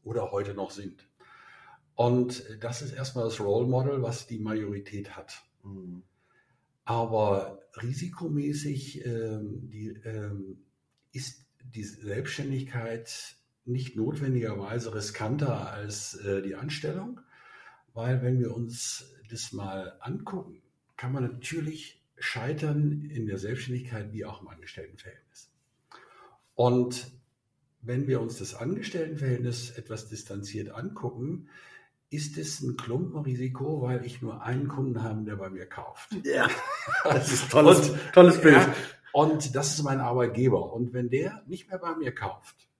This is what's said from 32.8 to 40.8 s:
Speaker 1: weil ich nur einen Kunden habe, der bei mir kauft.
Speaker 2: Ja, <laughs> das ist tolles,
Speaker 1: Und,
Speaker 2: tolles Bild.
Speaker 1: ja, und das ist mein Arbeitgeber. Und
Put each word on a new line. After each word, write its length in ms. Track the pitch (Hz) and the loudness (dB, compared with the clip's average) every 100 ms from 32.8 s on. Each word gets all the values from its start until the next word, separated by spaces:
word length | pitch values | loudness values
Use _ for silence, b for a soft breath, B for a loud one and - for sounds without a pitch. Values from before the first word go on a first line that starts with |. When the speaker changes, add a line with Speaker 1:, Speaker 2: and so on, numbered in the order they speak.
| - 123 180 151 143 123 127 127 143 151 | 0 -2 -2 -2 -2 0 -2 -2 -2 0
Speaker 1:
weil 220 | 123 127 | 0 0
ich 160 | - - | -2 -6
nur 200 | 117 - | -8 -6
einen 260 | 120 127 143 | -4 -2 -2
Kunden 340 | 139 135 113 | 0 -2 0
habe, 220 | 113 107 | -2 -2
der 120 | 107 101 | -4 -6
bei 140 | 95 | -8
mir 160 | 92 - | -10 -12
kauft. 480 | - - - - 202 | -12 -12 -14 -10 -6
Speaker 2:
Ja, 240 | - - - - 523 622 | 0 2 2 0 -6 -8
<laughs> 260 | - 740 | -2 0
das 280 | - 151 - | 4 2 4
ist 180 | 127 - | 0 6
tolles, 400 | 151 156 185 - | 12 12 12 8
Speaker 1:
Und, 80 | B B | B B
Speaker 2:
tolles 280 | - 175 165 | 12 12 12
Bild. 140 | 156 | 12
Speaker 1:
ja, 200 | 135 123 B B B B | 12 10 B B B B
und 440 | 139 156 156 131 139 | 4 4 4 0 -2
das 180 | - | 0
ist 80 | 151 | -2
mein 180 | 143 135 | 0 0
Arbeitgeber. 720 | 120 123 117 113 127 95 87 | 0 2 2 4 4 4 0
Und 200 | 117 | -4